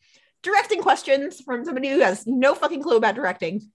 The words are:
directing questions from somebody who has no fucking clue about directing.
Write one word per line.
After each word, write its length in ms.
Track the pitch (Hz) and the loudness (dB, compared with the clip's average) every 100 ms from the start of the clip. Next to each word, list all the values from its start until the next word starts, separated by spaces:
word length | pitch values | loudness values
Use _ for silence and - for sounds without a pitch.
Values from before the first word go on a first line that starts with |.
| _ _ _ _ | _ _ _ _
directing 380 | 359 403 392 392 | -2 0 0 0
questions 600 | 359 - - 277 285 - | 2 0 2 0 0 -10
from 240 | 269 247 302 | -8 -8 -6
somebody 240 | 262 269 | -6 -2
who 100 | 277 | 2
has 260 | 208 202 220 | 2 0 -2
no 260 | 254 262 - | 2 2 2
fucking 280 | 302 302 | -2 -4
clue 140 | 302 226 | 0 2
about 180 | 220 214 | 2 0
directing. 460 | 185 185 165 208 - | -4 -4 -6 -6 -10